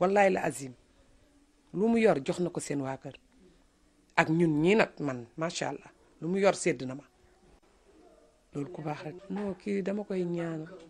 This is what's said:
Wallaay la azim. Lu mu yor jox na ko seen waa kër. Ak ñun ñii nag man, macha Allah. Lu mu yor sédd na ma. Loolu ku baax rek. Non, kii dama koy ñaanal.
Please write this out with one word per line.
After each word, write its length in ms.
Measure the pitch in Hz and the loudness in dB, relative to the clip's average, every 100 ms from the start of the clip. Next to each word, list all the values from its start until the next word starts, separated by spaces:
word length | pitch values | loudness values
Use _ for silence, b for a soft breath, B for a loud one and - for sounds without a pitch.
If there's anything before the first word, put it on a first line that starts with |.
Wallaay 300 | 180 202 196 | 2 6 4
la 120 | 185 | 4
azim. 280 | - 131 135 123 _ _ _ _ _ _ _ _ _ | -2 -4 -10 -14 _ _ _ _ _ _ _ _ _
Lu 160 | 165 226 | -2 2
mu 80 | 233 | 6
yor 220 | 220 143 | 6 4
jox 140 | 135 175 | 0 -2
na 100 | 170 | -2
ko 100 | 156 | -2
seen 200 | - 143 | -4 -4
waa 140 | 135 135 | -4 -8
kër. 180 | 139 - _ _ - _ _ _ _ _ _ - | -12 -18 _ _ -20 _ _ _ _ _ _ 0
Ak 120 | 160 | 2
ñun 320 | 160 170 147 | 4 4 4
ñii 120 | 165 220 | 4 6
nag 140 | - - | 4 0
man, 260 | 143 123 117 - | -6 -6 -10 -8
macha 320 | 165 - 135 | -6 -4 -6
Allah. 220 | 143 - _ _ _ | -8 -14 _ _ _
Lu 80 | 160 | -4
mu 100 | 196 | 2
yor 160 | 190 | 2
sédd 280 | - 180 127 131 | 4 0 -2 -6
na 80 | |
ma. 80 | 135 - _ _ _ _ _ _ _ _ - - - _ _ _ | -12 -16 _ _ _ _ _ _ _ _ -20 -20 -20 _ _ _
Loolu 160 | 147 143 | -10 -8
ku 120 | - | -8
baax 180 | 151 151 | -8 -8
rek. 120 | 156 180 - | -10 -14 -8
Non, 240 | 190 202 | -6 -6
kii 280 | 185 208 196 | -6 -4 -4
dama 220 | 190 202 | -2 -4
koy 180 | 202 190 | -4 -4
ñaanal. 440 | 175 170 165 160 160 - 165 | -4 -4 -4 -8 -10 -16 -20